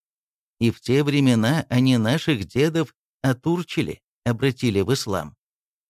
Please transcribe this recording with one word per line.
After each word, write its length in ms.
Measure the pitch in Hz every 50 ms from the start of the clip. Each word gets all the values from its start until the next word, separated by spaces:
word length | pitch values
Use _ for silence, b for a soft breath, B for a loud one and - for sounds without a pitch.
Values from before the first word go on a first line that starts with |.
| _ _ _ _ _ _ _ _ _ _ _ -
И 120 | 117 113
в 100 | 107 -
те 220 | - - 127 143 151
времена 640 | 143 143 143 139 131 120 113 107 120 156 165 - -
они 280 | 120 123 131 131 127
наших 480 | 117 110 110 139 165 - 170 143 104 92
дедов 500 | - - 120 147 165 156 165 156 - _ _ _ _ _ _
отурчили, 800 | - 135 123 - - 160 170 175 165 - - 165 117 76 71 - _ _ _ _ -
обратили 560 | 120 117 107 135 135 123 - 131 120 107 98
в 120 | 95 - 135
ислам. 440 | - - 113 95 87 76 73 - _ _ _ _ _ _ _ _ _ _